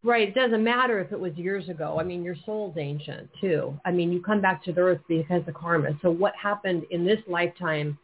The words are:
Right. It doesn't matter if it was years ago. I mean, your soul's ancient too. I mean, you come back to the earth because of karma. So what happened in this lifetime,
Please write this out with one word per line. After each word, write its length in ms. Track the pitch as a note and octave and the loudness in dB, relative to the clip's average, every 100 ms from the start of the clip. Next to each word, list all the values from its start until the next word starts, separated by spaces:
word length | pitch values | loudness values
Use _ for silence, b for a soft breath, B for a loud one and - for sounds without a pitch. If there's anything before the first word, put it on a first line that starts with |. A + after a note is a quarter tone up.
Right. 260 | A3+ A#3 G#3 | 4 4 4
It 40 | |
doesn't 300 | A3+ B3+ A3 | 2 2 4
matter 360 | A3+ A#3+ B3+ G#3+ | 2 2 2 2
if 120 | F3+ | -2
it 80 | G3+ | -4
was 120 | F3+ D#3+ | -6 -4
years 340 | F3+ G3 E3+ | -4 -4 -6
ago. 280 | D#3+ D#3 D#3 | -6 -4 -2
I 40 | |
mean, 200 | F3 F3 | -2 -4
your 120 | F3 E3+ | -6 -8
soul's 320 | - G#3+ G#3 D#3+ | -6 -6 -6 -6
ancient 540 | C#3+ D3 D3 C3 - - | -6 -6 -8 -12 -14 -4
too. 400 | G3 D3+ B2+ C#3+ F3+ | 0 0 0 -6 -2
I 60 | |
mean, 200 | F3 E3+ | 0 2
you 80 | F3 | 0
come 220 | F3+ G#3 | 0 2
back 220 | F#3+ F3+ | 2 0
to 100 | F#3 | -2
the 80 | E3+ | 2
earth 200 | F3+ E3+ - | 4 2 0
because 360 | E3 D#3 F3+ F3 | -2 2 0 -2
of 60 | |
karma. 360 | D3 E3+ E3 C#3 D3 | -8 0 2 2 0
So 80 | F3+ | 0
what 240 | E3+ G3+ - | 2 0 0
happened 500 | G#3 G#3 F#3+ F3 D3+ | -4 -2 -2 -2 -2
in 160 | F3 F3 | -2 2
this 140 | G#3+ G#3 | 0 0
lifetime, 720 | E3+ F3 - F3 D#3 D3 D3 | 0 0 -2 -2 0 -2 -6